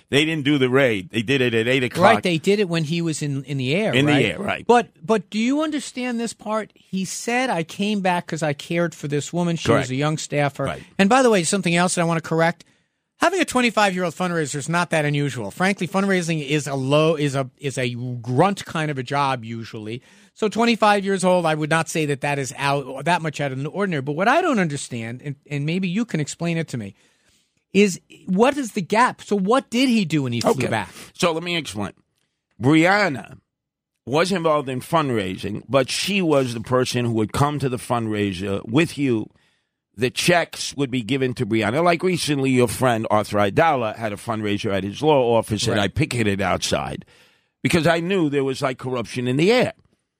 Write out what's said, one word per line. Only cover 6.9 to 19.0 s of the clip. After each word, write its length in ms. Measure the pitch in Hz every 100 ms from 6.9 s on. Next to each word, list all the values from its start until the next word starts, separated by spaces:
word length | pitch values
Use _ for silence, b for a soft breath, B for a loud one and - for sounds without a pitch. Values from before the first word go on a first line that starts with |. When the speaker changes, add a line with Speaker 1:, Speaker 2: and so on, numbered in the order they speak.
| 190
Speaker 2:
said, 460 | 185 - - 240 254
"I 140 | 170
came 360 | 165 - 202 208
back 280 | 185 175 -
'cause 140 | 160
I 120 | 156
cared 420 | 143 - 170 170 -
for 140 | 147
this 240 | 147 -
woman. 240 | 170 175 165
She 100 | -
Speaker 1:
Correct. 220 | 110 87
Speaker 2:
was 20 |
a 40 | 127
young 220 | 147 156
staffer." 460 | - 143 143 -
Speaker 1:
Right. 200 | 123 69 - -
Speaker 2:
And 120 | 196
by 120 | 262
the 80 | 247
way, 140 | 202
something 320 | 160 202 175 170
else 200 | 180 -
that 60 |
I 40 | 165
wanna 160 | 165
correct. 420 | - 160 165 170 - _ _ _ _ _
Having 240 | 330 381
a 40 | -
twenty-five-year-old 720 | 254 240 220 202 180 180 -
fundraiser 400 | 180 170 147 147
is 120 | 139
not 200 | 170 170
that 160 | 160 147
unusual. 460 | 147 143 123 98
Frankly, 360 | - 185 202 170
fundraising 560 | 190 196 185 165 160
is 220 | 135 151 139
a 80 |
low, 420 | 135 131 147 160 151
is 200 | 147 135
a, 120 | 131 -
is 180 | 139 131
a 160 | 123 120 127 123
grunt 460 | 113 127 190 196 -
kind 240 | 165 151
of 80 |
a 60 | 135